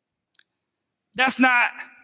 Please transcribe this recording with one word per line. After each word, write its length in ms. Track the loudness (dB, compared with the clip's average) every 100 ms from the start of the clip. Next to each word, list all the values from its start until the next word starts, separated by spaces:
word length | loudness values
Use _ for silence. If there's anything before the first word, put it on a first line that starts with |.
| _ _ _ _ _ _ _ _ _ _ _ -4
That's 220 | 0 2
not, 340 | 2 2 -2 -6 -20 -20